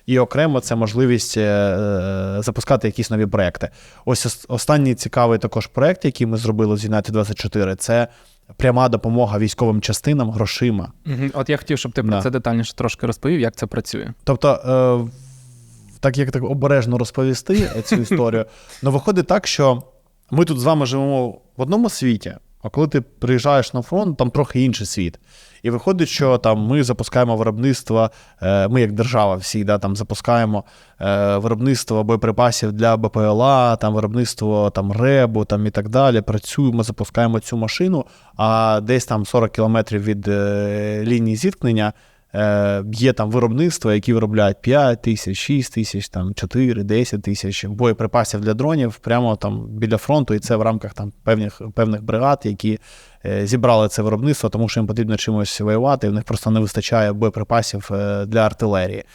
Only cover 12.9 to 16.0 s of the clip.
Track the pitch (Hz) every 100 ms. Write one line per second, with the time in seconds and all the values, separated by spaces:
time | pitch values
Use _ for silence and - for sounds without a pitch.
12.9 | - 120 - 135 170 113 - 107 - -
13.9 | 110 110 - - 131 147 127 127 131 127
14.9 | 123 117 - - - - - - - -
15.9 | -